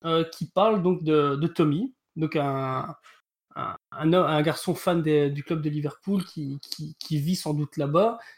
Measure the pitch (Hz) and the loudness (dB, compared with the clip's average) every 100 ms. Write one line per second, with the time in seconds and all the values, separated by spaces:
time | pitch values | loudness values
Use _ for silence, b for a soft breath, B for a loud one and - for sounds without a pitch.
0 | 165 165 165 - 165 185 214 208 175 170 | 0 0 0 -4 -4 2 4 4 2 0
1 | 156 151 143 139 165 - 156 147 262 - | 2 4 4 2 0 2 2 2 -2 -8
2 | _ 160 156 156 143 135 131 131 - 151 | _ -4 -2 0 0 -2 -2 -4 -6 -12
3 | b b _ _ _ - - - - - | b b _ _ _ -8 -8 -8 -12 -2
4 | 156 180 151 151 156 147 - 151 - 170 | 2 4 4 2 0 -2 -4 -2 0 0
5 | 156 151 143 143 - 165 151 151 147 - | 2 2 2 0 -4 -4 -2 -4 -6 -8
6 | - 196 175 165 139 143 - - 151 - | -4 -2 -4 -8 -8 -10 -10 -12 -12 -12
7 | - 151 151 185 160 147 147 - 143 160 | -4 -2 0 -2 -2 -2 -4 -4 0 2
8 | 220 233 B | 2 0 B